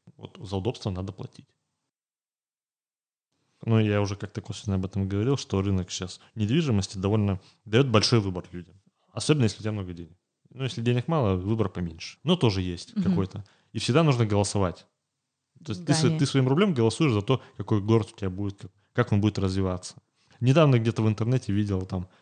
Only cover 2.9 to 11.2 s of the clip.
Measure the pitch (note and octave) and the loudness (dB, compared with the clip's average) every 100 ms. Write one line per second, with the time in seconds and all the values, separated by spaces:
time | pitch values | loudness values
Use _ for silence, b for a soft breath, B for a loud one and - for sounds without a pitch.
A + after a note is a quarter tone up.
2.9 | _ _ _ _ _ _ _ A2+ A2 G#2+ | _ _ _ _ _ _ _ 0 2 4
3.9 | G#2 G2+ G2 G2+ - - G#2+ - F#2+ F#2 | 2 0 -4 -8 -10 -10 -8 -4 -2 -2
4.9 | G2 G2 G2+ A#2 C#3 - F#2+ G2 F#2+ F2 | -4 -2 -2 -2 -2 -2 -2 0 -2 -2
5.9 | - F2+ - b - G2+ C#3+ D#3 G#2 F#2+ | -8 -10 -12 b -4 -2 0 2 0 -2
6.9 | G2+ G2 A2 G2+ F#2+ b b - A2 C3+ | -4 0 2 0 -2 b b 0 2 4
7.9 | A2 - A#2+ G2 F2+ - F2+ E2+ F#2+ _ | 4 4 2 2 -4 -8 -14 -16 -20 _
8.9 | _ _ - - D3+ A2 - G#2+ G#2+ F#2 | _ _ -6 0 2 2 0 -6 -6 -8
9.9 | E2+ E2+ F2 _ _ _ B2+ C3 - A#2 | -10 -14 -20 _ _ _ -10 -8 -4 0
10.9 | B2 A#2 E3 | 0 0 0